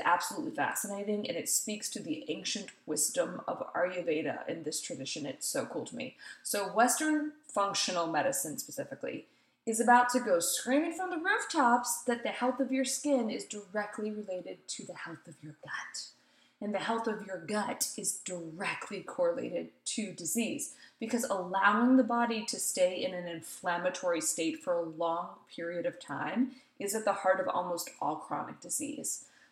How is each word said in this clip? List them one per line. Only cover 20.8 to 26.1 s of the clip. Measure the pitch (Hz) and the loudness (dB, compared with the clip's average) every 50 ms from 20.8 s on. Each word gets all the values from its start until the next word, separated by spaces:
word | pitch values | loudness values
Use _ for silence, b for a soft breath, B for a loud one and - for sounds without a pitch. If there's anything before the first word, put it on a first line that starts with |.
| B B B B | B B B B
because | 226 220 247 233 - | -6 -2 0 0 0
allowing | - 202 185 180 180 190 190 202 208 208 226 240 254 262 | 0 0 -2 -2 0 2 6 6 6 6 8 6 8 8
the | 262 233 | 8 8
body | 214 233 240 233 226 226 214 214 | 6 4 4 4 2 2 -2 -2
to | - - - | -4 -4 -2
stay | - - - 185 180 180 185 - - | -2 -2 2 4 4 4 4 2 -2
in | 185 185 | -2 -2
an | 180 175 | -4 -6
inflammatory | 170 165 165 - - - - - 180 170 175 180 185 180 - 185 180 170 160 | -6 -6 -8 -10 -12 -12 -4 -2 0 0 2 0 0 -2 0 0 2 2 2
state | - - - - 165 160 151 - - | 2 0 0 2 0 0 0 -2 -2
for | 185 175 | 0 0
a | 170 165 | 0 0
long | 160 156 156 170 165 165 175 180 185 - - - - - | -2 -2 0 0 0 2 0 -2 -6 -10 -16 -20 -16 -10
period | - 170 170 175 175 - | -8 -6 -4 -4 -2 -2
of | - - - | -2 -4 -6
time | - - | -10 -8